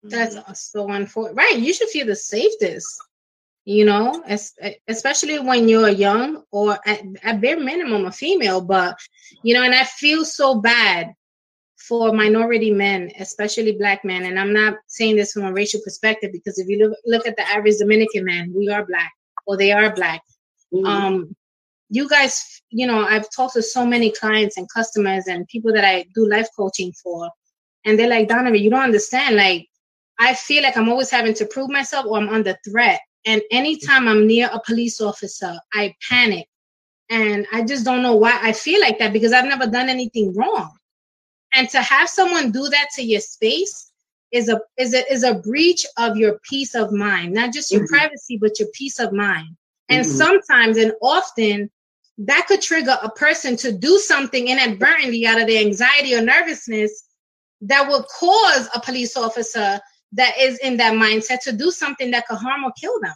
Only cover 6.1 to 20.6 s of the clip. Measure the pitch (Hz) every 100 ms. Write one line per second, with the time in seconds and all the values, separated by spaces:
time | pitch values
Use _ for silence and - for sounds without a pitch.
6.1 | 214 269 311 _ 202 208 202 208 208 202
7.1 | 190 214 214 240 330 262 330 311 214 180
8.1 | - 285 381 220 185 180 190 180 175 -
9.1 | _ - _ 226 247 247 254 262 - 294
10.1 | 311 311 - 277 240 226 233 214 175 -
11.1 | - _ _ _ _ _ _ - 233 226
12.1 | 220 214 220 233 226 214 202 202 196 175
13.1 | - 190 - 208 233 220 196 202 196 196
14.1 | 185 180 185 196 208 214 214 _ - 220
15.1 | 214 208 214 196 185 208 214 208 - 220
16.1 | 214 202 180 - 190 185 208 214 214 233
17.1 | 226 226 214 202 208 214 202 208 214 220
18.1 | 214 185 175 175 185 202 202 180 175 165
19.1 | _ _ - - 196 196 202 214 185 175
20.1 | 165 _ _ _ _